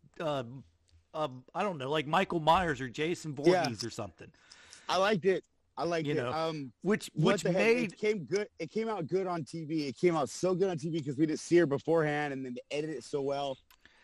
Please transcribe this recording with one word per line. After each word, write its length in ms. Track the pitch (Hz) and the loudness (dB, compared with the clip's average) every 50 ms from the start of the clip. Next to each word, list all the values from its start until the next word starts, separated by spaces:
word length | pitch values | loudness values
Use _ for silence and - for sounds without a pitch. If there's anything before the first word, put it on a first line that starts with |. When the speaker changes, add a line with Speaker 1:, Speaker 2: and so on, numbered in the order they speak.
| _ - _ - | _ -20 _ -6
Speaker 1:
uh, 240 | 175 151 147 135 127 117 123 139 120 - _ _ _ _ _ - _ _ - | -4 -2 -2 -2 -4 -6 -10 -14 -18 -20 _ _ _ _ _ -20 _ _ -6
uh, 140 | 156 156 143 127 127 127 - _ | -4 -4 -4 -4 -8 -16 -10 _
I 100 | 160 196 | -4 -2
don't 140 | 214 180 143 | -2 -2 -4
know, 120 | 127 131 | -4 -2
like 180 | 151 156 147 131 | 0 0 0 2
Michael 320 | 156 180 196 - - 170 | 2 2 2 2 0 0
Myers 400 | 151 151 165 185 185 165 147 120 | 4 6 6 6 6 2 0 -2
or 80 | 135 127 | -4 -6
Jason 460 | 107 - 151 165 180 - - 160 143 123 | -4 -4 -2 -2 -2 -4 -6 -8 -8 2
Speaker 2:
Yeah. 260 | 139 170 180 180 165 | 4 6 6 6 4
Speaker 1:
Voorhees 200 | 143 117 98 117 | 0 -2 -4 -8
or 60 | 113 | -8
something. 420 | - - 110 95 - _ 101 90 - _ _ _ - - - - - - - - | -8 -8 -10 -10 -10 _ -20 -20 -20 _ _ _ -20 -20 -20 -20 -20 -20 -6 -2
Speaker 2:
I 80 | 156 180 | 0 2
liked 280 | 190 202 220 185 143 | 2 2 2 2 4
it. 180 | 190 185 165 - _ _ _ _ _ _ - | 2 2 2 0 _ _ _ _ _ _ -4
I 60 | 143 | -2
liked 220 | 170 170 165 160 143 | -2 0 0 0 0
Speaker 1:
You 60 | 151 | 0
Speaker 2:
it. 40 | - | 0
Speaker 1:
know, 140 | 123 123 | -2 -2
Speaker 2:
Um, 400 | 127 156 160 160 160 156 139 127 - _ - | -2 -2 -2 -2 -2 -4 -8 -10 -12 _ 0
Speaker 1:
which, 260 | 175 214 - - - - | 0 0 0 -2 -6 -2
Speaker 2:
what 180 | 156 156 185 196 | 2 2 4 4
Speaker 1:
which 80 | 196 - | 2 2
Speaker 2:
the 80 | 202 | 0
heck? 80 | 175 190 | 2 2
Speaker 1:
made 300 | 202 226 226 247 247 196 160 | 4 4 4 4 2 -2 -4
Speaker 2:
It 40 | - | -2
came 260 | - 214 220 208 151 | -2 0 0 0 -2
good. 220 | 110 165 202 208 - - _ | -2 -2 -2 -2 -4 -8 _
It 120 | 170 151 | -10 -6
came 160 | - 214 226 226 | -4 -4 -2 -2
out 200 | 220 196 170 117 | -4 -6 -4 -2
good 200 | 170 190 190 185 | -2 -2 -2 -2
on 160 | 175 170 143 | -4 -4 -6
T 220 | - - 165 160 | -8 -8 -10 -8
V. 220 | 143 160 160 147 143 | -4 -2 -2 -2 -2
It 100 | 226 - | -4 2
came 180 | - 180 170 | 2 4 4
out 140 | 160 139 120 | 4 0 -2
so 260 | - - - 180 190 | -2 -2 0 0 2
good 140 | 165 196 196 | 2 0 0
on 80 | 180 151 | 0 -2
T 120 | 123 170 | -4 -4
V 120 | 156 170 | -4 -4
'cause 160 | 139 143 139 120 | -4 -4 0 0
we 80 | 160 | 2
didn't 140 | 156 156 127 | 2 0 -2
see 180 | - - 165 175 | -2 4 6 6
her 80 | 170 | 6
beforehand, 640 | 143 139 135 - - 165 165 156 151 147 147 147 143 139 | 6 2 -2 0 2 2 4 4 2 0 0 -2 -2 -4
and 120 | 135 131 | -6 -6
then 80 | 127 123 | -8 -8
they 240 | 120 - - 139 147 | -10 -10 -6 -4 -4
edited 200 | 151 156 156 123 | -4 -4 -6 -8
it 60 | 113 | -8
so 180 | - - 143 | -6 -4 -2
well. 360 | 139 135 139 139 143 139 131 - _ _ - _ _ - _ _ | -2 -2 -2 -2 -4 -4 -6 -8 _ _ -20 _ _ -20 _ _